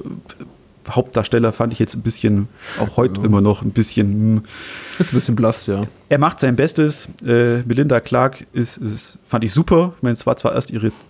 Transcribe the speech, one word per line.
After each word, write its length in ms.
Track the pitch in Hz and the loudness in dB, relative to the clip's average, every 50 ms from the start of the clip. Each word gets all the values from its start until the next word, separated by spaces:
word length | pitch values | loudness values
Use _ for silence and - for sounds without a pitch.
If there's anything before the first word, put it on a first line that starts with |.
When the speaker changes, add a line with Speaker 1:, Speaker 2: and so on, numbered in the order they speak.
| - - - - - - - - - - - - _ _ _ _ _ - | -8 -12 -14 -14 -16 -18 -20 -20 -20 -20 -20 -20 _ _ _ _ _ -4
Speaker 1:
Hauptdarsteller 640 | - 123 - - - 117 104 - - 120 117 113 | -2 -2 -2 0 -2 -2 0 2 2 2 2 2
fand 200 | 104 - 117 117 113 | 0 0 -2 -2 0
ich 60 | - | -2
jetzt 160 | 113 - - | -2 -2 -2
ein 60 | 110 104 | -4 -4
bisschen, 440 | 117 - - - 110 104 98 101 - - - - - - - | -4 -4 0 0 2 2 2 0 -2 -8 -14 -18 -14 -6 -4
auch 160 | 110 107 - - | -4 -2 0 0
heute 220 | 123 127 92 101 | 0 0 0 0
Speaker 2:
Ja. 40 | 104 110 | 2 2
Speaker 1:
immer 140 | 104 101 | 4 4
noch 200 | 98 104 101 - - | 4 4 2 2 -2
ein 80 | 110 | -2
bisschen, 680 | - 117 110 - - 117 107 101 101 104 110 110 110 110 | 0 0 0 0 0 0 0 2 2 2 2 2 2 2
hm. 60 | 110 - - - - - - - - - - - | 0 -4 -12 -16 -14 -14 -14 -14 -14 -14 -4 -4
Speaker 2:
Ist 120 | 180 - | -2 0
ein 40 | - | 0
bisschen 200 | 123 - - 117 | 0 0 2 0
blass, 320 | 107 117 110 - - - - | 2 2 2 0 0 -2 -4
ja. 160 | 98 98 104 107 - - _ _ | -2 -2 -2 -6 -8 -14 _ _
Speaker 1:
Er 100 | 147 139 | 0 2
macht 200 | 147 165 - - | 2 0 2 2
sein 160 | 143 131 120 | 0 2 2
Bestes. 540 | 117 135 160 - - 151 151 147 - - - - - - | 2 2 2 2 2 2 2 2 -2 -4 -8 -12 -10 -2
Äh, 380 | 127 120 120 120 120 117 120 123 | 2 2 4 4 4 2 0 0
Melinda 360 | 117 117 131 147 147 131 117 | 0 0 0 2 2 2 0
Clarke 460 | - - 123 123 127 135 139 - - - - | 0 0 0 0 2 0 -2 -6 -14 -10 -4
ist, 240 | - 120 - - - | -4 -4 -4 -4 -6
ist, 420 | 110 107 104 - - - - - - | -8 -8 -6 -6 -10 -12 -14 -16 -8
fand 180 | - - 117 113 | -4 -2 -2 -2
ich 100 | 104 95 | 0 0
super. 400 | 143 170 - 180 165 175 180 170 - | 0 2 4 4 4 4 2 -2 -2
Ich 60 | - | -2
meine, 100 | 123 117 | -2 -2
es 120 | - - | 0 0
war 120 | - 120 - | -2 -2 0
zwar 160 | - 117 - | 0 -2 -2
erst 180 | 123 117 - | -2 -4 -4
ihre 200 | - 113 107 110 - - - - | -4 -2 -2 -2 -4 -4 -12 -16